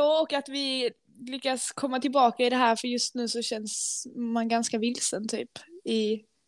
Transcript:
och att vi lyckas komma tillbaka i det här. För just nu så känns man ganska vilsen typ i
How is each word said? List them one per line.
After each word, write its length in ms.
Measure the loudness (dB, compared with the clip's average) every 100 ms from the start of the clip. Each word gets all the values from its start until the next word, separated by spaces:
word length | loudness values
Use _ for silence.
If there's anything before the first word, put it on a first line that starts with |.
| 4 4
och 120 | 2
att 160 | 0 -2
vi 420 | -4 -2 -2 -2 -6 _ -16 -10
lyckas 440 | -4 -2 -2 -4
komma 280 | -4 -2 0
tillbaka 440 | 2 6 6 6 2
i 40 |
det 60 | 4
här. 200 | 4 2
För 120 | 0
just 280 | -2 -2 -4
nu 120 | -4
så 140 | -4
känns 640 | -4 -4 -6 -6 -6 -6 -8 -6
man 320 | -2 0 2
ganska 300 | 0 0 0
vilsen 480 | -2 -2 -2 -4 -4
typ 240 | -6 -6 -12 -20 -10
i 420 | -2 0 2 -2 -6 _